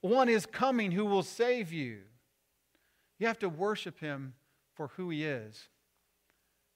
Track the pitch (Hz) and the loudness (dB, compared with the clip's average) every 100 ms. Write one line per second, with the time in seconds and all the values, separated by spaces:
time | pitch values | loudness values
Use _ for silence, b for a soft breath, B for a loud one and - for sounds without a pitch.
0 | 185 247 247 226 - - 262 247 202 175 | 2 4 6 4 2 0 2 2 2 0
1 | 208 196 - - 240 247 180 165 127 104 | 2 2 0 0 2 2 -2 -4 -6 -8
2 | 98 117 _ _ _ _ _ _ _ _ | -16 _ _ _ _ _ _ _ _ _
3 | _ - 226 220 190 156 202 202 180 - | _ -4 -2 0 -4 -2 -2 -2 -6 -10
4 | 156 139 135 120 _ _ _ - 147 - | -8 -8 -10 -14 _ _ _ -12 -10 -8
5 | 180 151 156 131 107 107 - _ _ _ | -6 -4 -2 -4 -8 -16 -20 _ _ _
6 | _ _ _ _ _ _ _ | _ _ _ _ _ _ _